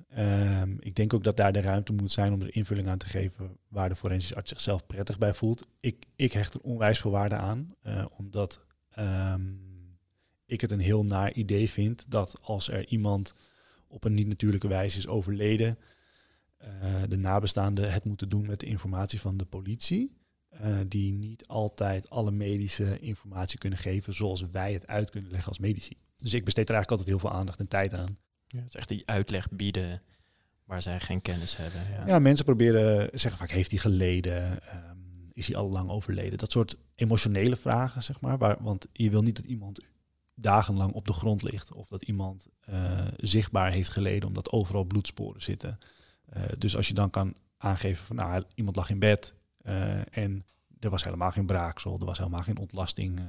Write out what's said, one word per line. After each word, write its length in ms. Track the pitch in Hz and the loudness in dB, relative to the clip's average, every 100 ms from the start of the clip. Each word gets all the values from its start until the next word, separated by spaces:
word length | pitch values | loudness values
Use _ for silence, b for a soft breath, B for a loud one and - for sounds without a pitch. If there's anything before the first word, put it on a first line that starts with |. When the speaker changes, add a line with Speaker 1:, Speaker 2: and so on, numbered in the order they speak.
| - | -10
Speaker 1:
Ehm, 680 | - 104 101 101 95 95 98 | -2 2 4 4 2 0 -4
ik 160 | - | -4
denk 200 | 92 107 | 0 2
ook 100 | 113 | 2
dat 120 | 104 104 | 2 4
daar 160 | 98 | 4
de 80 | 101 | 4
ruimte 320 | 98 98 104 | 2 0 0
moet 200 | 104 101 | 0 0
zijn 200 | - 101 | 2 2
om 80 | 98 | 2
er 140 | 95 | -2
invulling 340 | 113 101 101 92 | -2 -2 0 0
aan 100 | 92 | -2
te 80 | 95 | -2
geven 500 | 98 95 - 95 92 _ | -2 -2 -4 -12 -14 _
waar 200 | 104 92 | -2 -2
de 80 | 92 | 0
forensisch 380 | 92 92 90 | -2 -2 -2
arts 160 | - - | -8 -10
zichzelf 360 | - - 95 - | -6 -2 -2 -4
prettig 320 | 98 98 98 | -6 -4 0
bij 160 | 104 | 2
voelt. 320 | - 113 120 - _ | 2 0 0 -6 _
Ik, 260 | 127 - - - | -6 -6 -10 0
ik 160 | 131 | 0
hecht 220 | 104 104 | 2 -2
er 60 | - | -4
onwijs 400 | 135 117 107 110 | -6 2 4 4
veel 100 | 104 | 2
waarde 240 | 98 101 | 2 2
aan, 400 | 107 98 117 165 - | 0 -2 -4 -6 -12
eh, 220 | 107 101 92 - | -6 -4 -4 -8
omdat, 480 | 98 104 98 - _ _ _ | -8 -4 -4 -6 _ _ _
ehm, 520 | - 101 95 95 95 92 95 92 92 90 - _ _ _ _ - | -4 -2 0 0 -2 -4 -8 -16 -20 -20 -20 _ _ _ _ -8
ik 140 | 117 | -2
het 100 | 117 | 0
een 100 | 101 | 2
heel 240 | 92 107 | 4 4
naar 280 | 101 98 101 | 4 2 0
idee 380 | 120 101 101 110 | 0 0 2 2
vind 400 | - 104 117 - | 2 0 0 -2
dat 280 | 113 92 - | -2 -2 -6
als 280 | - 101 - | -6 -4 -2
er 180 | 107 - | -4 -2
iemand 460 | 113 104 101 98 - b b b b b | 0 2 0 -2 -10 b b b b b
op 180 | - | -4
een 100 | 110 | 0
niet-natuurlijke 540 | 104 104 104 104 98 101 | 2 2 0 2 2 2
wijze 300 | 95 95 98 | 0 0 -2
is 80 | - | -2
overleden, 720 | 107 95 101 104 110 113 113 b b b b b b b _ | -2 -2 0 2 4 2 -2 b b b b b b b _
eh, 120 | 107 95 95 95 98 | -16 -6 -2 0 0
de 80 | 98 | 0
nabestaanden 760 | 95 101 101 101 98 98 101 | 2 2 2 2 2 2 2
het 120 | 92 | 0
moeten 240 | 107 98 98 | -2 -4 -2
doen 180 | 104 104 | -2 -2
met 140 | 101 | -4
de 60 | - | -4
informatie 540 | 101 95 95 98 107 | -4 -2 -2 -2 -4
van 160 | 95 95 | -2 -4
de 80 | |
politie, 760 | 92 95 95 117 - 185 269 _ _ _ _ | -4 -6 -6 -4 -2 -2 -2 _ _ _ _
eh, 300 | 170 107 101 95 | -6 -2 0 0
die 260 | 101 98 | 0 0
niet 340 | 101 107 113 - | -2 -6 -10 -8
altijd 640 | 113 107 - 101 95 - | -4 -4 -2 -2 -2 -4
alle 200 | 120 107 | -2 0
medische 680 | 104 101 104 101 - 98 - | 0 0 -2 -2 -2 -2 -2
informatie 580 | 110 104 101 92 95 - | -4 -10 -8 -6 -6 -4
kunnen 200 | 98 92 | -4 -4
geven 360 | - 98 101 | -2 -4 -4
zoals 360 | 98 104 90 90 | -2 -2 -2 -4
wij 220 | 92 98 | -4 -4
het 140 | 95 - | -4 -4
uit 240 | 107 107 | -4 -2
kunnen 200 | 104 95 | -6 -8
leggen 180 | 92 - | -6 -6
als 100 | - | -2
medici. 380 | 98 - - - _ _ | -2 -2 -6 -16 _ _
Dus 180 | 117 | -2
ik 100 | 113 | -2
besteed 240 | 95 - 107 | 0 2 2
er 60 | |
eigenlijk 160 | 110 98 | 2 2
altijd 180 | 107 92 | 0 0
heel 220 | 98 101 | 0 0
veel 80 | 95 | -2
aandacht 200 | 95 - | -4 -6
en 100 | 98 | -2
tijd 260 | 98 98 | 0 0
aan. 240 | 90 92 101 _ _ _ | -2 -6 -8 _ _ _
Speaker 2:
Ja, 120 | 123 | -12
het 100 | 123 | -10
is 60 | |
echt 140 | - - | -10 -6
die 140 | 107 - | -6 -2
uitleg 440 | 104 104 98 - | 0 0 -2 -2
bieden 520 | 98 101 92 87 90 _ _ _ _ _ _ | -2 -2 0 -2 -6 _ _ _ _ _ _
waar 180 | - 92 | -8 -6
zij 180 | 90 90 | -4 -4
geen 220 | - 92 | -4 -4
kennis 340 | - 87 87 - | -2 -4 -4 -6
hebben, 240 | 82 87 98 | -6 -6 -6
ja. 160 | 101 196 | -4 4
Speaker 1:
Ja, 120 | 175 | 8
mensen 260 | 139 143 | 8 8
proberen, 640 | 143 117 117 113 110 104 101 | 6 6 8 8 8 6 4
zeggen 280 | - 120 - | 0 -2 -2
vaak, 100 | 87 | -2
"Heeft 200 | 95 92 | 0 2
hij 100 | 101 | 2
geleden? 840 | 110 92 90 90 90 87 90 92 | 4 4 4 2 0 -2 -2 -4
Ehm, 360 | - 87 85 90 90 90 85 | -8 -16 -16 -18 -18 -20 -16
is 140 | - 76 | -8 -4
hij 100 | 95 | -2
al 140 | 98 | -2
lang 200 | 95 92 | -2 -2
overleden?" 480 | 104 - 92 - 98 | -4 -2 -2 -2 -4
Dat 140 | - | 0
soort 240 | 120 110 - _ | 2 2 -2 _
emotionele 640 | - 110 113 110 98 120 123 | -2 2 4 4 4 4 2
vragen, 460 | 123 117 127 127 | 2 2 0 -4
zeg 180 | 117 139 | -8 -6
maar. 180 | 127 131 | -2 2
Waar, 240 | 107 104 | 2 2
want 240 | 107 95 - | -2 -4 -6
je 180 | - 110 | 0 2
wil 120 | 104 | 4
niet 140 | 113 107 | 4 2
dat 80 | |
iemand 400 | - 117 101 101 - _ _ _ _ | -6 -8 -8 -14 -18 _ _ _ _
dagenlang 580 | - 107 104 101 98 95 | -2 4 6 6 4 2
op 140 | 107 101 | 0 -2
de 60 | |
grond 300 | 85 107 101 | 0 2 0
ligt 300 | - 98 - | 0 -6 -10
of 160 | 101 98 | -16 -12
dat 140 | 95 | -10
iemand, 440 | - 101 95 95 - _ | -4 -2 -2 -6 -16 _
eh, 460 | - 95 92 92 95 - | -6 -2 0 0 -2 -2
zichtbaar 560 | 104 107 101 95 92 | 2 4 4 4 4
heeft 180 | 92 90 | 2 0
geleden 380 | - 98 101 98 | 0 0 0 -2
omdat 220 | 95 - | -4 0
overal 320 | 117 92 98 | 0 2 0
bloedsporen 580 | 90 101 - - 104 - | 0 0 -2 -6 -10 -8
zitten. 360 | - - - 110 b b b b | -6 -6 -6 -10 b b b b
Eh, 180 | - 95 95 - | -12 -6 -4 -2
dus 180 | 104 107 | 0 0
als 120 | 107 | 0
je 60 | |
dan 160 | 101 98 | 2 2
kan 260 | 101 98 - _ _ | 2 -2 -4 _ _
aangeven 500 | 101 92 95 87 - | -2 0 0 -2 -4
van, 100 | 117 | -6
"Nou, 280 | 87 90 - | -2 -2 -4
iemand 220 | - 101 95 | -4 -2 -2
lag 140 | 90 | -2
in 80 | 98 | 4
bed, 360 | 107 104 - - _ _ | 4 4 0 -20 _ _
eh, 540 | 98 95 101 98 - - | -6 -2 -2 -2 -4 -4
en 280 | 101 98 - _ _ - | -4 -4 -10 _ _ -6
er 120 | 110 | -2
was 140 | 95 | -2
helemaal 260 | 95 87 90 | -2 -2 0
geen 160 | 101 95 | 0 2
braaksel, 520 | 92 85 - - - | 2 0 -4 -6 -4
er 80 | 92 | -4
was 120 | - | -2
helemaal 240 | 90 87 | -2 -2
geen 160 | 85 104 | -2 -4
ontlasting, 600 | 98 95 92 - 95 | -6 -6 -6 -4 -4
eh, 60 | 90 | -4